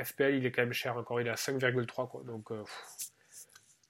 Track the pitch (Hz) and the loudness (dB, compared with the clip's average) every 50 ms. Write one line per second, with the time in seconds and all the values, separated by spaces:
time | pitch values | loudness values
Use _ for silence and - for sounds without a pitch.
0 | 127 - - - 143 139 143 135 127 123 120 - 123 117 120 - - 131 117 120 | -4 -2 0 4 4 4 6 4 2 2 2 2 2 2 2 -2 -2 -2 -2 -2
1 | 113 - 123 120 120 117 113 107 - - 139 135 127 123 123 127 120 113 - - | -2 -2 0 0 2 0 0 -2 -2 -2 0 2 4 4 4 4 2 0 -2 -4
2 | 127 120 - 135 135 127 117 110 107 - 117 107 104 - - - - - - - | -4 -4 -6 -10 -10 -10 -10 -10 -8 -8 -8 -8 -8 -8 -12 -12 -14 -14 -12 -12
3 | - - - _ _ _ - - - - - - _ _ _ _ _ - | -12 -12 -12 _ _ _ -20 -20 -20 -20 -20 -20 _ _ _ _ _ -20